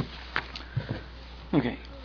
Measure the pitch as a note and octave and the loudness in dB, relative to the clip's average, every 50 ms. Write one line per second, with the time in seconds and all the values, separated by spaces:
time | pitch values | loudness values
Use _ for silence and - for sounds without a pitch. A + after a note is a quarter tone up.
0 | - - - - - - - - - - - - - - - - - - - - | 2 0 -6 -8 -4 -2 -2 -2 -2 -2 -6 -8 -8 -4 -2 -2 -2 0 -2 -4
1 | - - - - - - - - - - F3 C#3+ A#2+ A#2+ - - - - - - | -6 -8 -10 -10 -10 -10 -10 -10 0 6 8 8 8 6 4 0 -6 -10 -10 -10